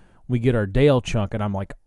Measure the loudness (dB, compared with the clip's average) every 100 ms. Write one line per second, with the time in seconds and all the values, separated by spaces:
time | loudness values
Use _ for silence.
0 | -20 _ -4 0 2 0 0 2 4 4
1 | 0 -4 -4 -4 -6 -6 -8 -14